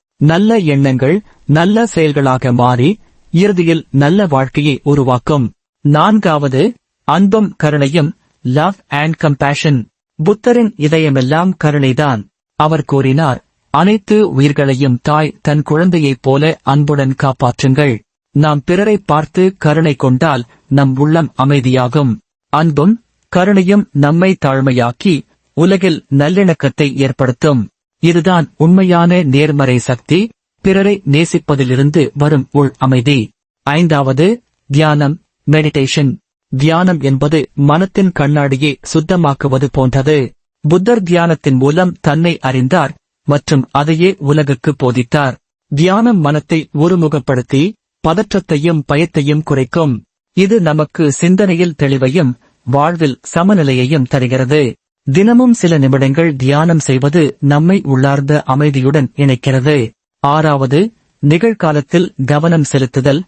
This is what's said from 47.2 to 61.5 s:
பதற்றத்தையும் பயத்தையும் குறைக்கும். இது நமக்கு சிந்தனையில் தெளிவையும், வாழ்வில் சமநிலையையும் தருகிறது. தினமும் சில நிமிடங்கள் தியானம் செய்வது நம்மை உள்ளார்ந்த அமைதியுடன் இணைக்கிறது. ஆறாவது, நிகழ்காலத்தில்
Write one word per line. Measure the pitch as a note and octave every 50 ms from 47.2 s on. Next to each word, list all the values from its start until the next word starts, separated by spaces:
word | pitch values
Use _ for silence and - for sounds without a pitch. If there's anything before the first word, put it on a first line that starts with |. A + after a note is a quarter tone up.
| C3+ - C3+ B2+ B2 - - C3+ D#3 G3+ A3 _ _ _ _ _ - D#3+
பதற்றத்தையும் | E3+ G3 A3 G#3+ - G3 - - E3 D3 D3 E3+ E3+ D3+ C#3 - D3
பயத்தையும் | D3 E3+ - - D#3+ C#3 C#3+ D3+ D3+ D#3
குறைக்கும். | - D3 C3+ C3 B2+ - E3+ E3 C#3+ B2 G#2 - _ _ _ _ _ -
இது | F3+ F#3+ F#3+ A3+ A3+
நமக்கு | F3 D#3 D3+ D#3 D3+ - - - E3 D3
சிந்தனையில் | C3+ - E3+ F3 F#3 F#3+ G#3 F#3+ E3+ E3 F3 F3 D3 -
தெளிவையும், | D3 C3+ C#3 C3 B2+ C3 C3 F#3 D#3 B2+ B2 _ _ _ _ _ -
வாழ்வில் | A#2+ B2 C#3 D3 E3 F3 E3 E3 C#3 B2 - _ - -
சமநிலையையும் | E3+ F3 G3 G#3+ F#3+ D3+ C#3 C3 B2+ B2 B2+ D#3+ D3 B2+ -
தருகிறது. | - C#3 B2+ A#2+ C3 C3 C3 B2 D3 D3+ C#3+ A#2 - _ _ _ _ _ - C3+
தினமும் | C3+ F3 G3+ A3+ A#3+ A#3+ B3+ B3 A#3
சில | - - E3+ E3 D3+
நிமிடங்கள் | C3+ C3 C#3 C3+ C3+ C3 C#3 D#3+ E3 E3 D3
தியானம் | C3 B2+ C3 C#3+ D3 D#3+ E3+ E3 D#3
செய்வது | - - C3 C3 C3 D3 D3 F3+ D#3 C3 - -
நம்மை | - C#3 D3 D3 D#3 F3 F#3+ G3 -
உள்ளார்ந்த | C#3+ C3+ B2+ C3+ C#3 C#3 C#3+ C#3 C#3 D3+ D3 -
அமைதியுடன் | - C3 C#3 D3 D3+ C#3 C3+ B2+ C3+ D3 D3+ C3 A#2+ -
இணைக்கிறது. | - D3 C#3 B2+ B2 - C#3 C3 C3 B2 D3+ D3+ C#3 A2+ A2 - _ _ _ _ -
ஆறாவது, | - C#3+ D3 D#3 D#3 D#3 D3 C3+ C3+ B2+ C#3 D#3 G3+ A3+ - _ _ _ _ -
நிகழ்காலத்தில் | - C#3+ D#3 E3+ A3+ A#3